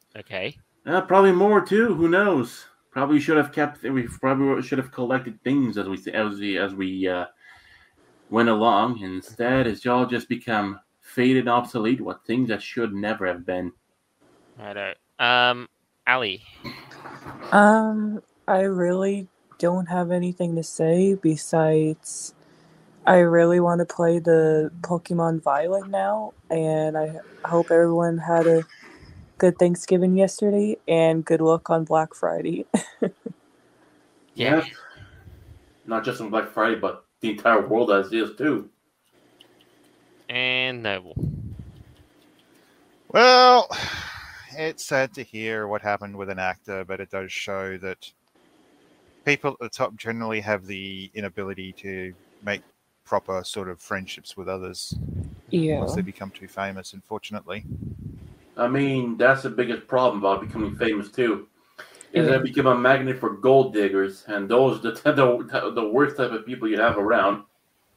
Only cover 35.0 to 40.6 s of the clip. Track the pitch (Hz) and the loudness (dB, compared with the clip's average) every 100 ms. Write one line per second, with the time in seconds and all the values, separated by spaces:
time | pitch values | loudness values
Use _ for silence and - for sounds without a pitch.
35 | - - - - - - _ _ - 113 | -20 -20 -20 -20 -20 -20 _ _ -6 -4
36 | 123 120 110 107 - - 110 113 95 - | -4 -6 -4 -4 -4 0 0 0 -4 -6
37 | _ _ 113 104 - 110 - 110 117 98 | _ _ -6 -2 2 2 2 2 4 2
38 | 95 113 104 - 147 117 - _ _ _ | 2 -2 -4 -2 -2 -2 -6 _ _ _
39 | _ _ _ _ _ _ _ _ _ _ | _ _ _ _ _ _ _ _ _ _
40 | _ _ - 123 127 127 | _ _ -8 -4 -2 -2